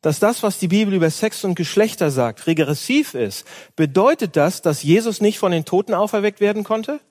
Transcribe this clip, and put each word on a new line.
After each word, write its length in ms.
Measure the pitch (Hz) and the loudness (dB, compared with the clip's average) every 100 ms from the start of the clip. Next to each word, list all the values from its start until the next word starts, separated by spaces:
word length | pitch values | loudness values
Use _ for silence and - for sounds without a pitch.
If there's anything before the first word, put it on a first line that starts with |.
dass 160 | 156 151 | -2 2
das, 240 | 208 240 | 0 0
was 160 | 214 190 | -4 -2
die 100 | 180 | 0
Bibel 240 | 196 214 | 2 2
über 180 | 190 165 | 2 0
Sex 340 | - 220 - | 0 -4 -4
und 100 | 196 | -4
Geschlechter 560 | 175 165 - 214 - 160 | -4 -2 2 0 2 -2
sagt, 360 | 131 120 110 - | 0 -2 -2 -4
regressiv 680 | 165 143 147 - 269 294 | 0 0 -2 -2 0 0
ist, 320 | 127 107 - - - - - | -4 -4 -6 -16 -20 -20 -2
bedeutet 600 | 147 135 220 320 190 156 | 0 4 4 2 0 2
das, 260 | 147 185 | 0 0
dass 200 | 175 147 | -2 -2
Jesus 380 | 143 180 226 214 | 2 2 2 0
nicht 180 | 208 214 | 0 0
von 140 | 196 | 0
den 120 | 170 | 0
Toten 300 | 156 185 202 | 0 -2 0
auferweckt 460 | 175 202 220 208 202 | 0 0 0 -2 0
werden 240 | 202 208 | 0 0
konnte? 360 | 208 220 220 294 _ | -2 -4 -4 -10 _